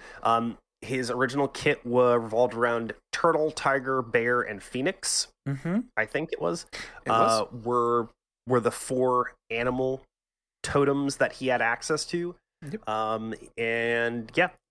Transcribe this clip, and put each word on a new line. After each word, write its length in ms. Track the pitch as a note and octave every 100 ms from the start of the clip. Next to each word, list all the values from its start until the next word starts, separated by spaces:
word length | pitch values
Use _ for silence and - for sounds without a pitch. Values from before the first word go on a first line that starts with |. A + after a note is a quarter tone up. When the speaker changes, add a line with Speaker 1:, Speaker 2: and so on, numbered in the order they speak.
| - -
Speaker 1:
Um, 340 | A2+ A#2 A#2 - _ _
his 280 | - C3 A#2+
original 360 | B2 B2+ C#3+ C#3
kit 400 | - D3 C#3+ A#2+
wa-, 280 | B2 B2
revolved 380 | A#2+ A2+ A2 B2
around 400 | A#2 A#2+ A#2 A2+ - -
turtle, 400 | - E3+ D#3 D#3
tiger, 500 | - C#3+ C3+ C3 C3
bear, 380 | A#2 A#2+ A#2 B2
and 180 | A2 G2
phoenix. 680 | - B2 D#3+ F#3 - - - _ C#3
Speaker 2:
Mm-hmm. 320 | C3+ E3 G#3 - G#2+
Speaker 1:
I 80 |
think 260 | A2 C#3 E3
it 80 | -
was. 260 | D3+ E3+ - - - - -
Speaker 2:
It 40 |
was. 320 | A2+ A2+ A2
Speaker 1:
Uh, 20 | G2+ B2
were, 460 | A2+ A#2+ A#2 A#2+ A2+ _ _ _ B2
were 120 | B2
the 120 | A#2
four 640 | - - B2+ B2+ B2 A#2+ - -
animal 520 | A#2 A#2+ B2+ C3 C3 _ _ _ _ _ _
totems 540 | - C#3+ C#3 C#3 C#3 -
that 160 | B2+
he 120 | - C3
had 140 | B2
access 420 | A2+ A#2+ - D3+ -
to. 280 | F3 F3 - _ _ C#3+
Speaker 2:
Yep. 160 | A2 -
Speaker 1:
Um, 460 | A2 A2 A2 A2+ G#2+ - -
and 760 | A#2 A#2 A#2 A#2 A#2 A#2+ A2+
yeah, 140 | D#3+ F3+ - _